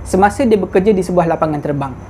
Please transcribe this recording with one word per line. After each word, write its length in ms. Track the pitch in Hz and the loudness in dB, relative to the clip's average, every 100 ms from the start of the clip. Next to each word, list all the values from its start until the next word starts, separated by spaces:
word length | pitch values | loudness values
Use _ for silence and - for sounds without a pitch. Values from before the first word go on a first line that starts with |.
semasa 400 | - 185 202 202 | -2 2 2 2
dia 160 | 269 214 | 2 2
bekerja 320 | 185 202 190 | 2 0 2
di 80 | 196 | 2
sebuah 320 | 180 180 170 | 2 0 0
lapangan 320 | 160 160 147 | 0 -2 -2
terbang. 320 | 147 143 135 127 - | -4 -4 -6 -10 -16